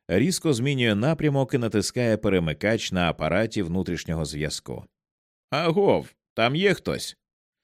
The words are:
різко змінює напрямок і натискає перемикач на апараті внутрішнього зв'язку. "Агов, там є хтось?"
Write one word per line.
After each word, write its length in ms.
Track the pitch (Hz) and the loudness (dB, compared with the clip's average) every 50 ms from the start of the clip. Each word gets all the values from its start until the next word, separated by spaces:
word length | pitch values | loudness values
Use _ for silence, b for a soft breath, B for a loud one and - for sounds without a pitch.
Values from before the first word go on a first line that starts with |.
| _ - | _ 0
різко 440 | 85 98 123 180 180 - - 165 143 | 2 2 2 2 0 0 0 0 0
змінює 420 | 110 123 143 143 131 120 117 104 | 0 0 0 0 2 2 2 2
напрямок 600 | 101 113 151 165 170 151 151 139 139 135 117 - | 2 2 0 0 0 0 0 2 0 0 0 0
і 40 | 127 | -2
натискає 580 | 120 110 98 104 95 - - 127 123 117 110 | -2 0 0 0 0 0 -2 -2 0 2 2
перемикач 760 | 101 - 104 95 92 85 80 76 - - 101 113 110 - - 92 | 2 2 2 2 2 2 0 -2 -2 0 0 0 0 -2 -4 -2
на 180 | 90 87 82 | 0 0 0
апараті 520 | 73 - 78 78 80 98 110 107 - 110 95 | 0 -2 -2 0 0 0 0 -2 -2 -4 -4
внутрішнього 600 | 80 85 95 90 90 87 78 - - 82 82 80 | -2 -2 -2 -2 -2 -4 -6 -4 -4 -4 -4 -4
зв'язку. 600 | 69 76 73 76 73 - - - - 62 - - - _ _ _ _ _ _ _ _ _ _ _ - | -4 -4 -4 -6 -6 -6 -8 -10 -10 -12 -12 -12 -18 _ _ _ _ _ _ _ _ _ _ _ -6
"Агов, 640 | - 143 170 170 156 202 202 180 110 82 64 - _ _ _ _ - | -4 -2 0 0 2 2 4 4 4 2 0 -4 _ _ _ _ -2
там 220 | - 113 120 135 | 0 0 2 2
є 180 | 160 190 202 175 | 2 2 2 2
хтось?" 420 | - - - 73 - - - - _ _ _ _ _ _ _ _ _ | 2 -2 -4 -4 -4 -6 -10 -14 _ _ _ _ _ _ _ _ _